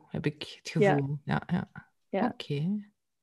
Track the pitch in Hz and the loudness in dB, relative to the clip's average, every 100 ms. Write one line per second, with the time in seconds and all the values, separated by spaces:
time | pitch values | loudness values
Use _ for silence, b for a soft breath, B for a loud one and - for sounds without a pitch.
0 | - - 151 - - - - 165 202 143 | -8 -2 -2 -2 -10 -12 -2 4 6 4
1 | 139 147 - 147 - 175 - - - _ | 2 -4 -2 -2 0 -2 -2 -12 -20 _
2 | _ 196 240 - - 143 165 208 202 _ | _ 0 0 -2 -6 -4 -2 -4 -6 _
3 | _ _ | _ _